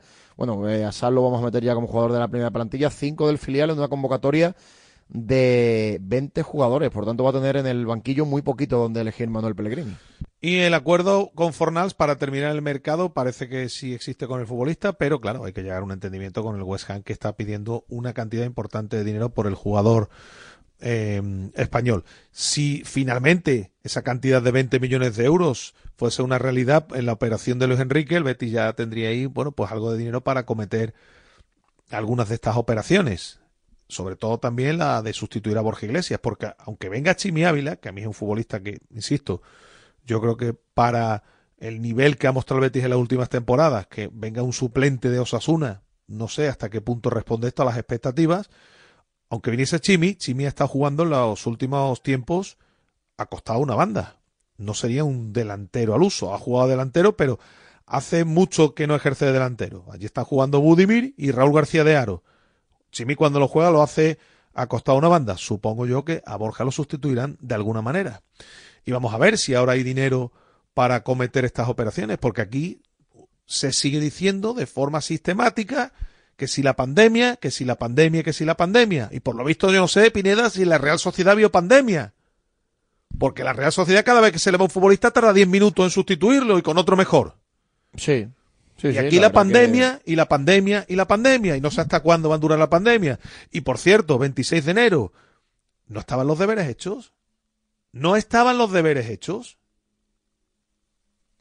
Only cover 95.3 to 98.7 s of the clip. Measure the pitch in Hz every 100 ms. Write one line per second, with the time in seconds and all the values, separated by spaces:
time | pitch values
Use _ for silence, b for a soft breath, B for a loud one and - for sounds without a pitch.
95.3 | b b _ _ _ _ 107 - 127 135
96.3 | 156 196 220 160 113 180 220 - _ _
97.3 | _ _ _ _ _ _ 117 156 208 214
98.3 | 233 247 247 226